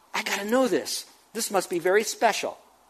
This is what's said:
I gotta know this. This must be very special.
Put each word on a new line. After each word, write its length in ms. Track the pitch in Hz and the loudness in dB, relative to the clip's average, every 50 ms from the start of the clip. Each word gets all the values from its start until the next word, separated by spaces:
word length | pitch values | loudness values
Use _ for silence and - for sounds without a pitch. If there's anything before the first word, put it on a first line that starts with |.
| _ _ - | _ _ -6
I 100 | - 220 | -6 -4
gotta 220 | - - - 202 | -4 -4 -4 -2
know 220 | 214 233 262 262 233 | 0 2 4 4 4
this. 380 | 175 135 107 - - - - - - _ _ _ - | 2 0 -2 -2 -6 -8 -8 -12 -18 _ _ _ -8
This 180 | 220 220 - | -6 -4 -2
must 180 | 202 185 175 - | 0 -2 0 0
be 100 | 185 175 | -2 0
very 240 | 156 185 185 214 220 | 2 4 4 4 2
special. 540 | - - - 247 220 190 - - 101 - - - _ _ _ _ _ | 0 -2 0 2 2 2 0 -4 -6 -8 -10 -16 _ _ _ _ _